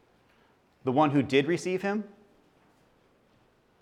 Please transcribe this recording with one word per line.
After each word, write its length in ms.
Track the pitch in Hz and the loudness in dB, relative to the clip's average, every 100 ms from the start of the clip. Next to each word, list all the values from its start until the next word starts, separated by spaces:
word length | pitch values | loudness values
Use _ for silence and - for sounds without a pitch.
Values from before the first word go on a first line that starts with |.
| _ _ _ _ _ _ _ _ | _ _ _ _ _ _ _ _
"The 80 | 127 | -2
one 180 | 127 151 | 2 2
who 120 | 143 | 2
did 240 | 123 135 143 | 2 2 2
receive 360 | 170 180 185 | -2 -4 -4
him, 220 | 196 208 202 - _ _ _ _ _ _ _ _ _ _ _ _ _ _ _ _ | -4 -4 -8 -16 _ _ _ _ _ _ _ _ _ _ _ _ _ _ _ _